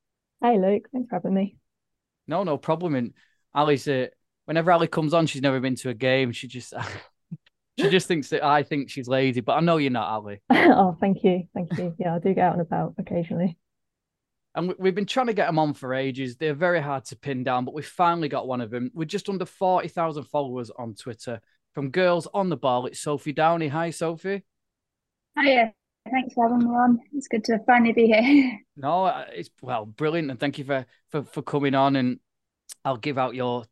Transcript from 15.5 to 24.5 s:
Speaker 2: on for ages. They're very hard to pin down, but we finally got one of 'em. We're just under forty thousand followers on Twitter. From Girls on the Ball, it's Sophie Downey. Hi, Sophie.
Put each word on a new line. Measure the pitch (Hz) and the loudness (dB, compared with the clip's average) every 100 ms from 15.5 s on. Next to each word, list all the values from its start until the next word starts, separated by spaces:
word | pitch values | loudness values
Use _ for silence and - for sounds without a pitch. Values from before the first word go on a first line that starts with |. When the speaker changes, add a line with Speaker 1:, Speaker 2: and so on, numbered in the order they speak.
| 156 | 2
Speaker 2:
on | 151 | 0
for | 139 131 | -2 -4
ages. | 131 135 131 131 120 | -2 -2 -4 -8 -4
They're | 156 | -4
very | 143 180 175 | 0 0 0
hard | 147 135 - | -2 -6 -8
to | - | -12
pin | 143 127 | -8 -4
down, | 127 127 | -2 -2
but | 127 | -4
we | 156 | -8
finally | 143 - 175 170 151 | -6 0 2 2 -2
got | 135 127 | -4 -4
one | 123 | -4
of | 113 | -4
'em. | 120 127 | -6 -6
We're | 160 | -6
just | 156 202 - | -6 -6 -6
under | 190 180 | -6 -6
forty | - 185 180 165 | -2 0 0 -2
thousand | - 165 151 | -4 -4 -6
followers | 123 147 139 127 110 | -6 -4 -4 -6 -10
on | - 113 | -12 -14
Twitter. | 107 - 110 - 113 _ _ _ | -12 -14 -12 -10 -12 _ _ _
From | - 135 | -8 -4
Girls | 180 180 175 - | 2 2 2 0
on | 202 190 | -2 -2
the | 139 | 0
Ball, | 135 - 131 | 0 0 -2
it's | - | -6
Sophie | 156 143 156 | -6 -4 -4
Downey. | 143 160 170 156 | 2 2 2 0
Hi, | 151 170 | -2 -4
Sophie. | 156 165 160 190 196 - | -4 -6 -4 -6 -8 -10